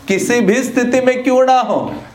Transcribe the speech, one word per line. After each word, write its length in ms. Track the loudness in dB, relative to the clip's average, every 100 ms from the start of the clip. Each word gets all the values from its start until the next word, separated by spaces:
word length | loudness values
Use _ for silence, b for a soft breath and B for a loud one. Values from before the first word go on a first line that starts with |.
| -4
किसी 320 | -2 0 0
भी 140 | 2
स्थिति 460 | 0 -2 -2 0 0
में 220 | 0 0
क्यों 240 | 0 2 4
ना 140 | 2
हो 340 | 0 -4 -4 -10 -16